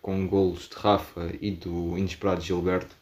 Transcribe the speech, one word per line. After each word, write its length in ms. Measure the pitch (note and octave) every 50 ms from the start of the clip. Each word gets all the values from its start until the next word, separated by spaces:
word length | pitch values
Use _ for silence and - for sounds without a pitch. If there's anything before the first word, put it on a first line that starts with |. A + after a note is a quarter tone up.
| -
com 240 | - F#2+ F#2+ F#2+
golos 420 | F#2 F#2+ G2 G2 F#2 E2+ E2+ - -
de 80 | -
Rafa 560 | - - G#2+ G2+ F#2+ - - - F2 E2+ E2 - -
e 100 | - G#2
do 460 | F#2+ E2+ - F2+ E2+ E2+ F2 E2+ F2
inesperado 460 | F2+ G2 F#2 - - - G2 F#2 E2 E2
Gilberto 520 | E2+ F#2+ F2 E2+ F2+ F#2 F#2 F2+ - - -